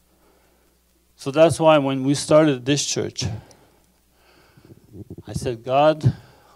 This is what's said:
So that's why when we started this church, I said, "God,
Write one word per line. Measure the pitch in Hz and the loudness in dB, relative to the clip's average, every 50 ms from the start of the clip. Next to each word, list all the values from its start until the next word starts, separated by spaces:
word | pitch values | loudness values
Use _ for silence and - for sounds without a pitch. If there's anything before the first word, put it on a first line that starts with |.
| _ _ _ _ _ _ _ _ _ _ _ _ _ _ _ _ _ _ _ _ _ _ _ | _ _ _ _ _ _ _ _ _ _ _ _ _ _ _ _ _ _ _ _ _ _ _
So | _ - 135 | _ -10 -4
that's | 131 156 165 165 - - | 4 4 4 4 4 2
why | 160 156 156 | 4 4 4
when | 147 135 135 135 135 131 | 4 2 -2 -4 -4 -4
we | 139 143 | -4 -4
started | 135 - - 151 156 160 151 135 123 120 | -4 0 2 4 4 4 4 0 -2 -2
this | 135 147 143 - | -4 -2 -2 -4
church, | - - 117 101 101 - - - 98 113 - - - - _ _ _ _ _ _ _ _ _ _ _ _ _ _ _ _ _ _ _ _ _ - - - - _ _ 107 101 - - - - - | -4 -6 -6 -6 -8 -8 -8 -8 -8 -8 -10 -14 -20 -20 _ _ _ _ _ _ _ _ _ _ _ _ _ _ _ _ _ _ _ _ _ -20 -20 -20 -20 _ _ -20 -20 -20 -20 -20 -20 -18
I | - 107 | -14 -12
said, | - - 135 117 110 117 | -8 -8 -8 -8 -8 -6
"God, | 127 131 143 147 156 151 156 - - - - - - _ _ _ _ _ | -2 0 2 4 2 2 2 0 -2 -2 -2 -10 -20 _ _ _ _ _